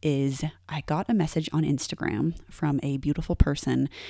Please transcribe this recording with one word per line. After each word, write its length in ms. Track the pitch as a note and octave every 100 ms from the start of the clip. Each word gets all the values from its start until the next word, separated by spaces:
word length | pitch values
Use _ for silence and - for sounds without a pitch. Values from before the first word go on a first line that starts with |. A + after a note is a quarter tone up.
is 420 | D#3 C#3 C#3 C3+ D#3 - -
I 140 | D3+
got 260 | - D3+ G3+
a 60 |
message 340 | A3+ D#3+ E3+ D#3
on 80 | D#3
Instagram 720 | D#3 C#3+ - - - - D#3+ E3+ -
from 300 | - D3+ C#3+
a 160 | C#3+ C#3
beautiful 380 | C#3+ D3 - -
person 520 | - C#3+ - B2+ C3+ - -